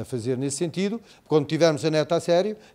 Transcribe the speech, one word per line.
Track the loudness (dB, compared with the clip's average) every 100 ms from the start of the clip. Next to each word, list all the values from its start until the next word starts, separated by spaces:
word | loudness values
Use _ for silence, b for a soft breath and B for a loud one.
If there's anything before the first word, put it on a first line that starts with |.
a |
fazer | -8 -6 -4 -2
nesse | -2 -4
sentido. | -4 -2 -4 -4 B B 0
Quando | 0 2
tivermos | 2 2 2
a | 0
net | 0 0
a | 0
sério, | 2 2 2 -4 B